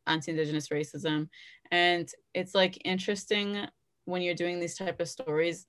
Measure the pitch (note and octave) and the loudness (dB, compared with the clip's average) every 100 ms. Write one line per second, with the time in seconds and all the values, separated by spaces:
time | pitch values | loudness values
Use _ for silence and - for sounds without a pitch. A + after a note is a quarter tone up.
0 | - D#3+ D3+ D#3+ D3+ D3+ D3 D3 D3+ D3 | -2 -2 0 -2 0 -2 -2 -4 -4 -4
1 | D#3 D3+ D3+ - - - - F3 F3 F3 | 0 0 -2 -10 -20 -20 0 4 6 4
2 | E3+ - _ F#3 F#3 G3 F#3 F#3 F#3 F#3 | -2 -10 _ -4 0 4 4 2 -2 0
3 | F#3 G3+ - G#3 G3+ G3+ G#3 _ _ _ | 0 -2 0 0 0 -4 -6 _ _ _
4 | - F3+ F3+ E3+ F3 F3 E3+ - F#3+ E3+ | -4 -2 0 0 -2 -2 -4 -4 -4 -2
5 | E3+ - E3+ D3+ E3+ E3 | -4 -4 -2 2 2 0